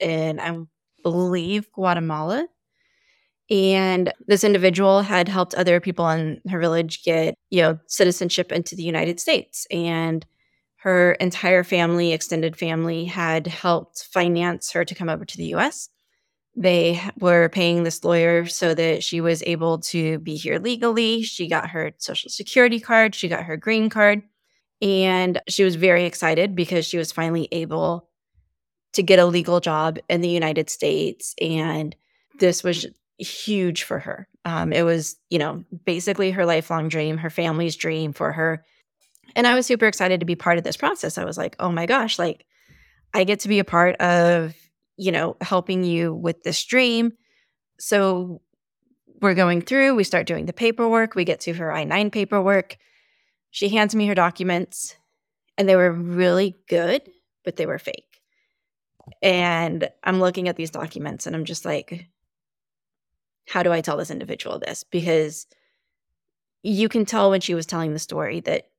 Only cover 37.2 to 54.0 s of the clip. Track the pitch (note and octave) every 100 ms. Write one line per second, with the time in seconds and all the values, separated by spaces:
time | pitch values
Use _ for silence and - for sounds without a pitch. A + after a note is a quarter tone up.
37.2 | D#3+ D#3 E3+ D#3+ E3+ D#3 E3+ D#3+ D#3+ C#3+
38.2 | D3+ D#3 D#3+ D#3 - _ _ _ _ _
39.2 | _ - B3 B3+ B3 A#3+ A3 G3+ F#3 F#3
40.2 | E3+ F3 - E3+ E3 D#3 - G4+ - F3
41.2 | F3 F3 E3+ - F3+ E3+ E3+ C4 A3+ -
42.2 | E3+ - _ _ _ _ _ _ _ -
43.2 | F#3 G#3 G3+ G3+ G3 E3+ F3 F3+ F3+ F3
44.2 | E3+ F3 D#3+ E3 _ _ _ - F#3+ D#3+
45.2 | E3 - E3+ F#3 F3 F#3 F3+ E3+ E3+ D#3+
46.2 | E3+ E3 - E3+ - B3+ B3+ A#3 A#3 A3+
47.2 | _ _ _ _ _ _ - G#3 G3 F3+
48.2 | F3+ E3+ _ _ _ _ _ _ _ _
49.2 | G3+ F3+ F3+ F3 E3 C4 C4+ B3 F#3+ F3+
50.2 | - D#3+ D#3 - A#3 A3+ A#3 A3+ A3 G3+
51.2 | F3 E3 - E3+ D#3+ D#3 D3+ F3 G#3 A3
52.2 | G3 G#3 F#3+ G3 F3+ - _ _ _ _
53.2 | _ _ _ - G3+ G#3+ G#3 G#3+